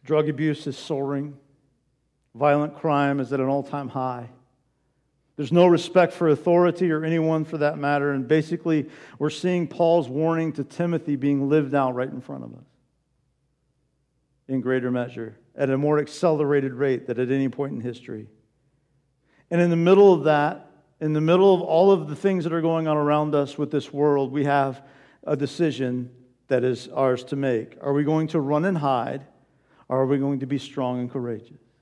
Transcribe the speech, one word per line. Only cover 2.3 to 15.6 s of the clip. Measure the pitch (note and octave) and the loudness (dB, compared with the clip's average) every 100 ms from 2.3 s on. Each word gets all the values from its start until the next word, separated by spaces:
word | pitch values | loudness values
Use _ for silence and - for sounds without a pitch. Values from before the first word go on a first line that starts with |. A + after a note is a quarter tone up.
| A2+ | -2
Violent | D3 C#3+ D3 C#3+ | 2 2 0 -4
crime | E3 C#3+ C#3+ C#3 | 0 2 2 0
is | B2 | -2
at | C3+ | -2
an | C3 | 0
all-time | C#3 C#3 C#3+ C3+ | -2 -4 -8 -8
high. | C3+ B2+ B2 A#2+ - _ _ _ _ _ _ _ _ _ - | -6 -6 -6 -12 -20 _ _ _ _ _ _ _ _ _ -10
There's | C3+ | 2
no | E3+ F3+ | 6 6
respect | E3+ - F#3 E3+ | 6 4 2 2
for | - E3 | 2 2
authority | C#3+ F3+ E3+ F3 E3+ F3+ | 2 4 4 4 2 -2
or | D#3 D#3+ | 0 0
anyone | E3 D#3+ D#3+ D#3 | 0 0 0 -2
for | E3 | -2
that | D3 D3 | -2 -2
matter. | C#3+ C#3+ C#3+ | -2 0 0
And | C#3 B2 | -2 2
basically, | D#3 D#3 E3+ E3 D#3 C#3+ - - - | 2 2 -4 0 -2 -2 -14 -20 -6
we're | D3+ | -6
seeing | D3+ F3+ F3+ D#3 | -2 -2 -2 -4
Paul's | - E3+ E3+ B2 | 0 2 2 0
warning | C3+ D#3+ E3 D#3+ | -2 0 0 -2
to | D#3 C#3 | -6 -10
Timothy | - F3 E3 - C#3 | -4 -2 -2 -2 -2
being | C#3+ C#3+ C3+ | 0 0 2
lived | D#3 C#3 | 2 2
out | C#3+ C3 B2 | 0 -2 -2
right | C3 | -6
in | C3 | -8
front | - C#3 | -14 -14
of | A#2 A#2+ | -14 -18
us | - _ _ _ _ _ _ _ _ _ _ _ _ _ _ _ _ _ - | -20 _ _ _ _ _ _ _ _ _ _ _ _ _ _ _ _ _ -6
in | C3 | -4
greater | B2 C3 B2 | 0 -2 0
measure, | B2 A#2+ B2 A2 G#2 _ | -4 -6 -10 -14 -16 _
at | - | -4